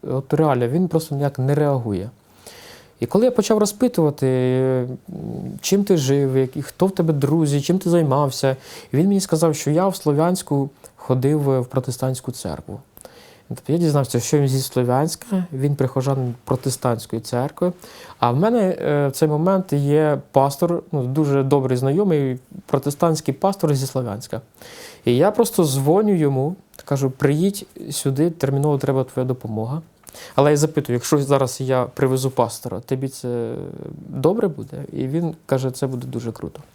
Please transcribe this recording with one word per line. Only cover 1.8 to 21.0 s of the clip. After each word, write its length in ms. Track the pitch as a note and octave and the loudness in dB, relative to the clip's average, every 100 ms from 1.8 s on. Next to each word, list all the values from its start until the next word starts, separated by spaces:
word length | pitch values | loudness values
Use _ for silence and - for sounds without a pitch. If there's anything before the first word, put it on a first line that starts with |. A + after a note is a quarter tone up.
| A#2 G2 G#2 - _ _ - - - - - _ | -2 -4 -6 -14 _ _ -20 -20 -20 -20 -20 _
І 60 | B2 | 0
коли 200 | G3 B3 | 2 4
я 60 | |
почав 260 | B3 G3+ G#3+ | 2 2 2
розпитувати, 680 | G#3 - B3+ B3 D#3 C#3+ C3 | 2 0 0 2 0 2 0
м, 720 | B2+ B2+ B2+ C3 C3 B2 B2+ - - A2+ A#2 - - | 2 2 2 2 0 -2 -8 -12 -12 -10 -8 -10 -8
чим 220 | - G3 | 0 0
ти 140 | G3+ F3+ | 4 2
жив, 400 | C3 C#3 C#3 C3 | 4 2 2 2
як-, 260 | C3 D3+ C#3 | 0 -4 -10
хто 200 | - F#3+ | 0 0
в 60 | |
тебе 220 | F#3+ E3 | 2 0
друзі, 480 | D3 C#3 D#3+ D3+ C#3+ | 2 2 2 2 0
чим 180 | D3 F#3 | 2 0
ти 100 | F#3 | 2
займався, 640 | E3+ D#3 C3+ C#3+ B2+ C3+ C3 - - - | 2 4 2 2 0 -2 -2 -8 -20 -4
і 40 | C3+ | 0
він 100 | F#3+ | 2
мені 120 | G3 | 2
сказав, 360 | F#3+ D#3+ E3 D3+ | 0 2 2 2
що 160 | - | 0
я 160 | D3+ F#3+ | 2 2
в 80 | F#3 | 0
Слов'янську 760 | D#3 C#3+ E3 F#3 - C#3+ C3+ - - _ | 0 2 2 0 -2 -2 -2 -8 -20 _
ходив, 560 | - C3 C3 D3+ C#3 | -2 0 2 2 2
е, 80 | C3 | 0
в 60 | B2 | 0
протестантську 680 | C3 B2 B2 C3 C3 - | -4 -4 -4 -4 -4 -8
церкву. 480 | B2+ F2+ D#2 - G2 - - - - - - _ | -10 -8 -10 -10 -14 -16 -20 -20 -20 -20 -20 _
Тобто 240 | A#2+ - | -12 -2
я 60 | D#3+ | 0
дізнався, 400 | E3+ D3 C3 A#2+ | 2 2 2 -2
що 200 | - D3+ | 0 2
він 80 | C#3 | 2
зі 140 | C3+ | 0
Слов'янська, 840 | C3 - B2 B2+ D#3 - - F#3+ F3+ | 0 -2 2 2 0 -4 -4 -4 -4
він 220 | C3+ C#3+ C#3+ | -2 -2 0
прихожанин 600 | C3 - B2+ C3+ B2 A#2+ | 0 0 -2 -2 -2 -6
протестантської 800 | - B2+ C3+ B2+ B2+ A2+ - A2+ | -4 -4 -2 -2 -2 -2 -4 -8
церкви. 520 | A2 A#2+ C#3 - F3+ F3 - - - - | -4 -4 -4 -2 -4 -4 -16 -20 -20 -2
А 120 | A#2+ | 0
в 60 | B2 | 2
мене, 400 | G#3 A#3+ F#3+ - | 2 2 2 0
е, 260 | - D3 C#3+ | 0 2 0
в 40 | |
цей 160 | C3+ D#3+ | 2 0
момент 460 | D3+ E3+ F#3+ F#3 | 2 2 2 2
є 460 | D3 C#3+ D3 D#3 C#3+ - | 0 2 4 2 0 0
пастор, 520 | C3+ C#3 C#3 F3 F3 - | 2 2 2 -2 -2 -4
ну, 120 | D3+ | -4